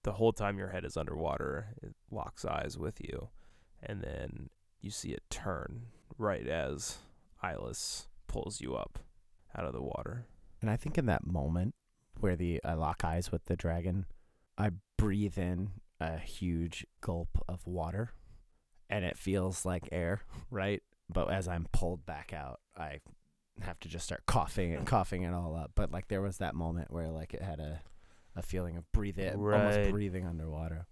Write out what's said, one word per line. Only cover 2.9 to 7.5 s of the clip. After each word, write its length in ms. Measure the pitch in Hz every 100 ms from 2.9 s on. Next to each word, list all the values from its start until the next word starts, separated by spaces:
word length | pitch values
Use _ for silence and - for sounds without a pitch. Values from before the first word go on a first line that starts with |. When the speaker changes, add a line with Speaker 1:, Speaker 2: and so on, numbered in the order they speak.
| -
Speaker 1:
you. 280 | - - - - - - - -
And 180 | - 104
then 480 | - 67 - - 135 _ _ _
you 80 | 98
see 200 | - -
it 140 | - -
turn 580 | - 101 87 - 117 117 - - -
right 300 | 107 95 60
as 500 | 82 67 71 - - - - - -
Eyeless 640 | 90